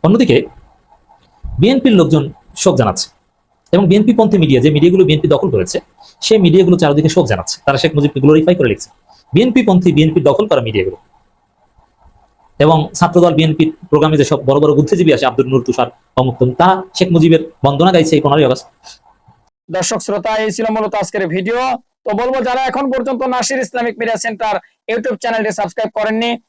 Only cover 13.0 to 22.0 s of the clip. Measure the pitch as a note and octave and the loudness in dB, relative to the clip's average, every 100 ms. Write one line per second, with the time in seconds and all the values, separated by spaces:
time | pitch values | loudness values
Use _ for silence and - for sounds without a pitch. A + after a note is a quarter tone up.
13 | E3+ F3 F3 D#3 D#3+ D#3 D#3 - - D3+ | 0 2 2 2 0 0 -2 -4 -2 0
14 | D#3 D#3 C#3 C3+ B2+ C#3+ D3 D3 C#3+ E3+ | 2 0 0 0 0 2 2 2 0 0
15 | D#3+ B2+ C3 A#2 B2+ C3 A#2+ B2 A#2+ _ | 2 2 0 -2 0 -2 -2 -2 -4 _
16 | _ - C3 A#2+ B2+ B2+ F3 F#3 - - | _ -2 -2 0 -2 2 2 2 -4 -4
17 | F3+ E3 D#3+ D#3+ - _ C#3 C#3 F3 F3+ | 0 2 4 2 0 _ -2 2 2 2
18 | D#3+ D#3 C#3+ D3 C3+ B2+ - _ - - | 2 0 2 2 2 0 -6 _ -20 -20
19 | _ _ _ _ _ _ _ F3+ F3+ A3+ | _ _ _ _ _ _ _ -8 -6 -6
20 | - G3+ G#3+ A3 A3 A3 A3 A3 G#3+ G#3 | -6 -6 -4 -4 -4 -4 -4 -4 -4 -4
21 | F#3 G#3 F#3 F3+ F#3 A#3+ C4 A#3+ _ _ | -6 -6 -4 -4 -4 -4 -4 -6 _ _